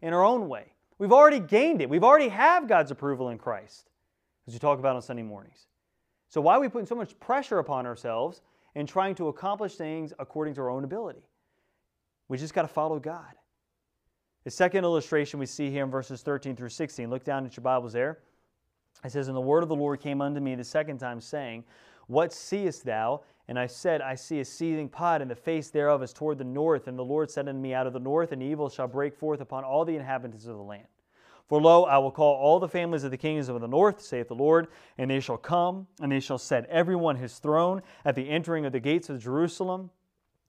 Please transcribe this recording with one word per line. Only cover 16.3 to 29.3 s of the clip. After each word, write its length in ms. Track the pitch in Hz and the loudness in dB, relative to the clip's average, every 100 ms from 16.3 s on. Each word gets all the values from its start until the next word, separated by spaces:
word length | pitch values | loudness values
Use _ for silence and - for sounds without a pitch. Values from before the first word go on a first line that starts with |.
| 139 135 120 | -6 -6 -10
through 140 | 123 | -12
sixteen, 400 | - 151 - 117 | -8 -8 -8 -8
look 140 | 131 | -6
down 220 | 151 135 131 | -4 -6 -6
at 120 | 120 | -6
your 60 | |
Bibles 280 | 127 131 120 | -2 0 -2
there. 280 | 117 135 160 _ _ _ _ _ _ _ _ | -4 -4 -6 _ _ _ _ _ _ _ _
It 80 | 127 | -10
says, 160 | 139 135 | -6 -6
"And 60 | 131 | -4
the 60 | |
word 220 | 131 156 | 2 2
of 60 | 170 | 2
the 60 | 151 | -2
Lord 240 | 147 143 | -2 -4
came 220 | 147 139 | -6 -4
unto 180 | 143 143 | -4 -4
me 140 | 135 | -4
the 100 | 127 | -6
second 360 | 120 156 151 135 | -4 -4 -4 -8
time, 200 | 123 117 | -10 -10
saying, 460 | - 151 127 113 117 _ _ _ - | -10 -10 -8 -12 -16 _ _ _ -2
What 260 | 131 170 | 0 0
seest 540 | - - 202 190 - 123 | -4 -8 -4 -4 -4 -6
thou? 360 | 110 113 143 - _ - | -4 -2 -4 -8 _ -8
And 100 | 123 | -6
I 80 | 123 | -6
said, 360 | - 180 156 | -4 -2 -2
I 140 | 135 131 | -4 -10
see 260 | - 156 | -6 -6
a 40 | 131 | -6
seething 440 | - 165 156 143 | -6 -4 -4 -6
pot, 320 | - 175 175 | -4 0 0
and 100 | 254 | -2
the 40 | 117 | -6
face 340 | - 160 - | -4 -4 -2
thereof 340 | 151 147 143 | 0 2 2
is 100 | 127 | 0
toward 240 | - 151 143 | -6 -6 -4
the 60 | |
north. 440 | 127 135 160 143 - | -6 -2 0 0 -2
And 120 | 127 | -10
the 60 | 127 | -4
Lord 260 | 147 151 | -2 -2
said 160 | 147 143 | -4 -6
unto 120 | 135 | -6
me, 140 | 135 | -4
Out 140 | 127 131 | -2 -2
of 60 | |
the 60 | 127 | -4
north 320 | 131 151 165 | -2 0 0
an 100 | 135 | -4
evil 280 | 135 151 143 | -6 -4 -6
shall 180 | - 127 | -6 -6
break 280 | 131 143 143 | -4 -4 -4
forth 260 | 156 | -6